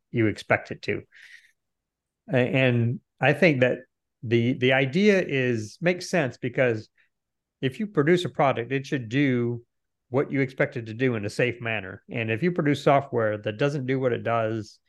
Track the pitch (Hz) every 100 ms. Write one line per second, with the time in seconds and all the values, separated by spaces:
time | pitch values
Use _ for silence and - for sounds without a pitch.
0 | _ 120 110 95 - 113 - - - 101
1 | - - - - _ _ _ _ _ _
2 | _ _ - 139 123 135 131 120 117 127
3 | - - 131 147 180 135 123 - - _
4 | _ _ 117 120 117 131 127 131 135 147
5 | 208 196 - 135 123 117 107 - 170 180
6 | 180 180 135 - 131 120 127 110 - _
7 | _ _ _ _ _ _ 135 - 208 160
8 | 143 175 151 - 143 117 117 139 135 143
9 | 117 127 143 123 120 120 - _ _ _
10 | _ 123 147 131 135 - 143 131 110 110
11 | 131 113 101 - 123 - 117 110 92 101
12 | - 127 110 110 170 175 147 139 - 139
13 | 135 120 110 107 104 104 143 147 127 131
14 | 131 113 107 117 113 110 101 -